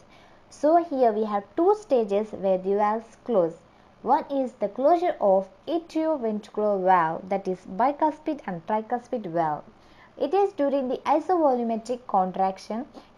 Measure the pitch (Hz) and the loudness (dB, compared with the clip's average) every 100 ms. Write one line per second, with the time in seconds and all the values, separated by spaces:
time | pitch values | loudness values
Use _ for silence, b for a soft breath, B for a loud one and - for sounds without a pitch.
0 | - b b b b - 294 339 339 269 | -20 b b b b -2 4 4 2 2
1 | 240 214 220 202 202 - 339 415 - 254 | 2 2 -2 -4 -6 0 2 2 2 0
2 | 214 196 214 - 190 185 185 196 214 226 | 2 0 -2 -4 0 0 0 0 0 -2
3 | 220 - - 220 170 - - b b b | -6 -16 -2 2 2 -2 -20 b b b
4 | 190 294 - 277 254 - 202 226 277 339 | 0 0 0 -4 -4 -4 -6 0 2 4
5 | 349 - 208 190 190 - - 330 330 320 | 2 0 2 2 2 -10 -6 -6 -4 -4
6 | 320 311 226 214 - - 208 202 185 185 | -2 -2 -2 -4 -8 -4 0 2 4 4
7 | 160 165 185 196 190 185 - 190 247 285 | 4 -2 -4 -4 -4 -8 -8 -2 -2 0
8 | 311 302 - 302 - 175 165 214 220 240 | -2 -2 -6 -8 -6 -10 -4 -4 -4 -8
9 | 233 254 196 165 160 147 - - b b | -6 -8 -4 -2 0 -2 -8 -20 b b
10 | b - 269 370 403 403 277 277 254 254 | b -6 -2 2 0 0 0 0 -2 -4
11 | - 294 302 370 302 247 233 226 226 247 | 0 0 2 2 2 2 -2 -4 -6 -10
12 | - 196 185 185 190 190 - 214 294 B | -2 -2 0 0 -2 -4 -10 -10 -10 B
13 | B | B